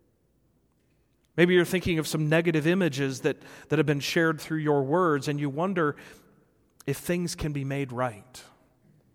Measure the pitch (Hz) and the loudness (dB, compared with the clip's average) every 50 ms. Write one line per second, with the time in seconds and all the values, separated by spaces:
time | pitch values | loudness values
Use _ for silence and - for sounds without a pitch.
0 | _ _ _ _ _ _ _ _ _ _ _ _ _ _ _ _ _ _ _ _ | _ _ _ _ _ _ _ _ _ _ _ _ _ _ _ _ _ _ _ _
1 | _ _ _ _ _ _ - 156 175 180 185 180 170 - 185 180 - 185 165 156 | _ _ _ _ _ _ 0 2 4 6 6 4 4 4 0 -2 0 0 0 0
2 | 147 - - 151 156 151 156 170 170 175 160 156 139 165 180 196 180 156 127 139 | -2 -2 -2 -2 0 2 2 2 2 2 0 0 2 2 2 2 0 0 0 -2
3 | 139 135 131 - - 143 131 - - - - - - - 151 156 151 151 147 143 | -4 -4 -4 -2 -2 -2 -2 -4 -10 -20 -20 -14 -6 -2 0 0 2 2 0 -2
4 | - - - 175 165 160 156 147 - - 160 156 151 151 147 143 135 135 156 180 | -2 -2 2 2 2 2 2 -2 -4 -6 -4 -2 0 2 2 2 2 2 2 2
5 | 185 165 147 139 123 147 143 147 147 143 131 151 180 196 196 175 156 147 - - | 2 2 2 0 0 -2 -4 -2 -2 -4 -2 -2 -2 -2 0 0 0 0 -2 -4
6 | - - - - _ _ _ _ _ _ _ _ _ _ _ _ - 143 139 - | -12 -20 -20 -20 _ _ _ _ _ _ _ _ _ _ _ _ -6 -6 -6 -6
7 | - - 175 175 175 165 - - - 151 147 143 135 135 139 139 139 127 120 120 | -2 -2 -2 -2 -2 -4 -4 -6 -6 -4 -4 -4 -4 -4 -4 -4 -4 -4 -2 -2
8 | 127 123 104 98 - - - - - - - _ _ _ _ _ _ _ _ _ | -2 -2 -4 -8 -18 -20 -20 -20 -20 -20 -20 _ _ _ _ _ _ _ _ _
9 | _ _ | _ _